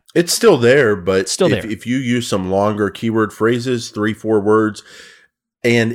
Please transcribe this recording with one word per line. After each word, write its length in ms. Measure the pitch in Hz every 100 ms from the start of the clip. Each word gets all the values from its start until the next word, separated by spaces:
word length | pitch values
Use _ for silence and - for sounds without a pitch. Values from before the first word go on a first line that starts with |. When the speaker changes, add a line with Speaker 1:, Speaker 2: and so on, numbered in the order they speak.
| _
Speaker 1:
It's 180 | 151 170
still 240 | - 233 147
there, 380 | 117 139 117 104
but 320 | 90 95 95
Speaker 2:
Still 240 | - 185
Speaker 1:
if, 100 | 104
Speaker 2:
there. 80 | 107
Speaker 1:
if 160 | 107 117
you 100 | 131
use 300 | 123 120 117
some 220 | 104 92
longer 380 | 95 104 104 101
keyword 420 | - 113 110 107
phrases, 580 | - 110 123 123 120 117
three, 240 | 110 107
four 260 | 107 110 110
words, 420 | 101 110 107 101 - - - - _ _ _ _
and 280 | 120 120 113